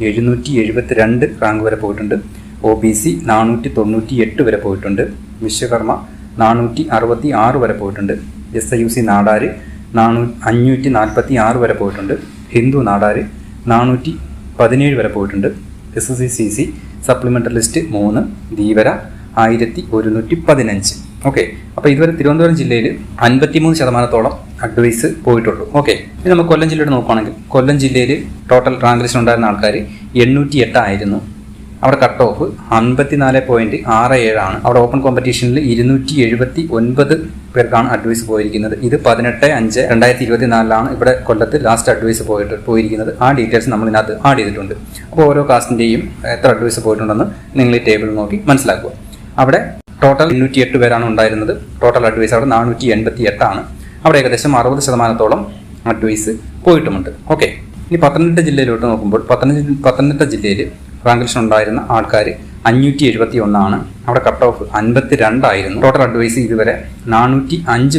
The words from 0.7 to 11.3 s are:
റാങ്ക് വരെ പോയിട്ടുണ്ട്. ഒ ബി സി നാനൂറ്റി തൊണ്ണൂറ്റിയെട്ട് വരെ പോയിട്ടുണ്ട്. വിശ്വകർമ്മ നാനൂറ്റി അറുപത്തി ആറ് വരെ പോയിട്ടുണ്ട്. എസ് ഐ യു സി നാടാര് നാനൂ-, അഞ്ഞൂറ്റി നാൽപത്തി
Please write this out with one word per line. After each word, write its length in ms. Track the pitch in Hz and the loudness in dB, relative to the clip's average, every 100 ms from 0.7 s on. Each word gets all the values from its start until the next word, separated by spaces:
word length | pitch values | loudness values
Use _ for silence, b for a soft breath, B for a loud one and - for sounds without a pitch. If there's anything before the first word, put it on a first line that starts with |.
| 113 120 117 113 120 117 - | -2 -2 2 2 2 0 0
റാങ്ക് 200 | 110 107 110 | -2 0 -2
വരെ 100 | 107 | -2
പോയിട്ടുണ്ട്. 320 | 107 101 107 202 - B B B 110 | -4 -6 -4 -4 -6 B B B 0
ഒ 20 | 107 | 2
ബി 80 | 110 104 | 2 0
സി 120 | - - 113 | -2 -4 0
നാനൂറ്റി 400 | 110 113 117 - - | 2 2 0 -2 -2
തൊണ്ണൂറ്റിയെട്ട് 680 | 107 110 107 127 107 - 120 | 0 -2 -2 -2 -2 2 0
വരെ 120 | 110 | 0
പോയിട്ടുണ്ട്. 400 | 104 95 101 101 147 - - - | -2 -6 -4 -2 -2 -6 -16 -10
വിശ്വകർമ്മ 480 | 110 - 123 117 110 - B B B - | -6 -4 -2 -2 -2 -4 B B B 2
നാനൂറ്റി 400 | 113 117 117 120 160 113 | 2 4 0 -4 -2 -2
അറുപത്തി 320 | 117 117 147 113 | 0 -2 -2 0
ആറ് 180 | 113 135 | 2 2
വരെ 120 | 113 101 | 0 -2
പോയിട്ടുണ്ട്. 320 | 98 98 98 - - - - 117 | -6 -6 -6 -6 -8 -16 -10 -8
എസ് 120 | 110 | -4
ഐ 40 | 120 | -2
യു 60 | 113 | 0
സി 80 | 123 110 | 0 0
നാടാര് 400 | 101 104 107 156 - B B B 117 | 2 2 2 0 -6 B B B 0
നാനൂ-, 320 | 113 117 120 - 117 | 2 2 -2 -4 0
അഞ്ഞൂറ്റി 400 | 120 127 131 135 117 | 2 4 2 0 0
നാൽപത്തി 380 | 110 - - | 0 0 0